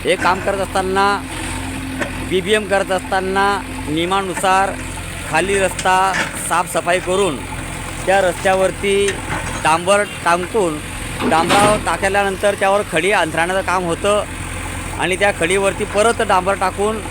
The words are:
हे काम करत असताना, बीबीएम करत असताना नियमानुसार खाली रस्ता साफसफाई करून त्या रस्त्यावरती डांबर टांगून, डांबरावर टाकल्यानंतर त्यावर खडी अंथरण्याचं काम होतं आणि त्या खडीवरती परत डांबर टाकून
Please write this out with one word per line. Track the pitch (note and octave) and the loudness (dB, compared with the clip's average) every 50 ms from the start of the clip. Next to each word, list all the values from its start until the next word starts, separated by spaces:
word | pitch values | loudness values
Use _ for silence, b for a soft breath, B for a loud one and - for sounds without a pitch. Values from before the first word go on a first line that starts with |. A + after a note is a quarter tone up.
| - | 2
हे | C3 F3 | 0 0
काम | F#3 F3+ F3 F3+ G3 | 2 2 0 0 2
करत | - - G3 F#3+ | 0 -2 -2 -2
असताना, | F#3+ F3 - G3 F#3 F#3 F#3+ G3 G3 G3+ G3+ G3 F#3+ - - - - - - - - - - - - - - - - - - - E3 - | -4 -2 -2 -2 0 0 2 2 2 2 2 0 -2 -8 -8 -8 -8 -6 -6 -6 -8 -8 -8 -8 -8 -8 -6 -6 -6 -6 -6 -6 -4 -2
बीबीएम | E3 F#3 F3 F#3 G#3+ G#3+ G#3 F#3 | -2 -2 2 2 0 0 2 2
करत | G3 G3 F#3+ - | 0 0 2 0
असताना | F#3+ F3+ - - G3+ F#3+ F#3 F#3+ F#3+ G3 G3 G3+ G3+ F#3+ - C3 - - - C#3+ | -2 -2 -2 0 -2 -2 0 0 0 2 2 2 2 0 -4 -6 -8 -8 -6 -4
नियमानुसार | D3+ D#3+ E3+ F3 F#3+ G3 G3 F#3+ E3+ - - F#3+ F#3 F#3+ G3 G3 F#3 - - - - - - - - - - - | -2 -2 0 0 0 0 0 -2 -4 0 2 2 4 4 2 2 -2 -6 -8 -8 -8 -8 -10 -10 -10 -10 -8 -2
खाली | D3+ D#3 E3+ F#3+ G3 G3 | 0 0 2 2 2 2
रस्ता | F#3+ F3+ F3+ - - F#3+ F#3 F#3 F#3+ F#3+ F#3 - - - - - - - | 2 0 0 0 2 2 4 4 4 2 2 0 -2 -4 -6 -8 -4 -2
साफसफाई | E3+ E3 F3+ E3+ - E3 - F3 F3 F#3 | 0 0 0 0 -2 -4 0 0 0 0
करून | - E3+ F3+ F#3+ G3+ F#3 C#3+ A2+ F#2 - - - - - - - - - - - - | 0 0 0 0 2 0 0 -4 -6 -8 -8 -8 -8 -8 -10 -10 -8 -8 -8 -6 0
त्या | - F#3 G3 | 2 4 4
रस्त्यावरती | F#3+ F3+ E3 - - G3 F#3+ F#3+ F#3+ F#3 F3+ - - G3+ G3 G3 G3+ G3 F#3+ - - - - - - - - - - | 4 2 0 0 2 2 2 4 2 0 0 0 0 0 2 2 2 0 -2 -4 -6 -6 -6 -6 -6 -6 -6 -2 2
डांबर | D#3 D#3+ E3 F3 F3+ G3+ G3+ G#3 G3 - - - | 2 2 2 4 2 2 2 2 0 -4 -4 2
टांगून, | E3+ E3+ F3 F3+ E3+ - A3+ G3 E3+ D#3 D3+ D3+ - - - - - - - - - | 2 2 2 0 -2 0 0 0 0 0 -4 -6 -8 -10 -8 -8 -8 -6 -4 0 2
डांबरावर | D#3+ D#3+ E3 E3+ F#3 G3+ G#3 G#3 G#3+ G#3 - | 2 4 4 4 4 6 6 6 4 2 2
टाकल्यानंतर | - E3 E3+ G3+ G3 G3 G3+ G3+ G3 F#3+ F3+ - G3+ G3+ G3 | -2 -2 0 0 2 2 2 2 2 0 2 2 2 2 4
त्यावर | G3+ G3 G3 G#3 G#3 - | 2 2 4 2 0 0
खडी | - E3 D#3+ F#3+ | -2 0 2 2
अंथरण्याचं | G#3+ G3 E3+ D#3+ D#3 D#3+ E3 F3 F#3 G3 | 4 2 2 2 2 0 0 2 0 -2
काम | F#3+ - F3+ F#3 F#3 | 0 0 0 0 0
होतं | E3+ E3 - - G3+ G#3 G#3 F#3+ - - - - - - - - - - - - - - - | -2 -4 0 0 2 2 2 0 -4 -8 -10 -10 -10 -8 -8 -8 -8 -8 -8 -8 -8 -6 -4
आणि | C3 E3 F#3 | -2 -2 0
त्या | F3+ G3 G3+ G3+ D3+ | 2 2 0 2 0
खडीवरती | E3 E3 F#3 G3 G3 G3 - - G#3 F#3+ F3 | 0 0 2 2 2 0 0 0 -6 -2 0
परत | G3+ G#3+ A#3 A#3+ - A#3 G3+ | 2 2 2 2 2 0 2
डांबर | G3+ F#3 F3+ F#3 G3 | 2 2 2 0 0
टाकून | F#3+ - F#3 F#3 - G3+ G#3+ A3 A3 F#3+ - | 0 0 -2 -2 0 -2 -2 -2 -4 -6 -10